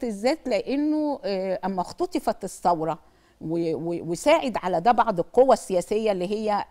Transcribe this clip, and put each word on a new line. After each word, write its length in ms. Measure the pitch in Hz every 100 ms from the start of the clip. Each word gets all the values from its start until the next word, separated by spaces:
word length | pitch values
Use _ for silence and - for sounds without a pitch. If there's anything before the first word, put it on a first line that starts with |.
الذات، 440 | 240 196 233 311 262
لأنه، 720 | 202 - 277 302 302 302 277
آه، 360 | 190 190 190 180 190
أما 160 | 190
اختطفت 640 | 175 - 359 294 - 208
الثورة 560 | 190 - 185 175 160 151 - _ _ _
و-، 340 | 156 170 165 139
و-، 340 | 170 170 139
وساعد 460 | 175 294 320 277 190
على 180 | 180 175
ده 100 | 196
بعض 280 | 240 226 180
القوى 340 | 165 - 262
السياسية 580 | 226 - 180 - 214 214
اللي 160 | 190 180
هي 340 | 214 214 202 -